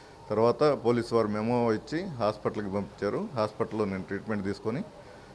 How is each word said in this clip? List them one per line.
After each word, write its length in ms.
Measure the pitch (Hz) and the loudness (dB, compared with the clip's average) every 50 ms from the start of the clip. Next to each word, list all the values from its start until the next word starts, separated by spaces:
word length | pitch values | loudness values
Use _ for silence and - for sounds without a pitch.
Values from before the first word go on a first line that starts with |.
| - - - - - - | -20 -20 -20 -14 -8 -2
తర్వాత 560 | 107 104 113 120 117 - 147 151 135 - - | 2 4 4 4 6 6 4 4 4 4 4
పోలీసు 300 | 117 120 120 113 - 113 | 2 4 4 2 2 2
వారు 120 | 117 110 | 2 4
మెమో 460 | 107 104 107 107 117 123 120 120 117 110 | 2 0 -2 0 0 2 2 2 2 2
ఇచ్చి 320 | 104 - - 147 165 190 | 0 -2 -4 -6 -6 -6
హాస్పిటల్కి 680 | 202 143 117 104 107 107 - - 120 95 107 104 98 95 | -6 -4 -2 0 0 0 0 -2 -4 -4 -4 -4 -2 -2
పంపించారు. 540 | 104 98 101 - - 98 101 113 151 202 226 143 | -4 -4 -4 -6 -4 -2 -2 -2 -2 -4 -4 -2
హాస్పిటల్లో 520 | 117 107 104 - - 113 - 104 110 107 | -2 -2 -2 -2 -4 -4 -2 -2 -2 -2
నేను 180 | 95 95 95 90 | -2 -2 -4 -6
ట్రీట్మెంట్ 400 | - 98 98 - 107 110 101 92 | -6 -6 -6 -4 -4 -4 -4 -4
తీసుకొని 400 | 98 95 - - 110 117 151 220 - - - - - - - - - | -4 -6 -4 -4 -4 -4 -4 -6 -10 -14 -20 -20 -20 -20 -20 -20 -20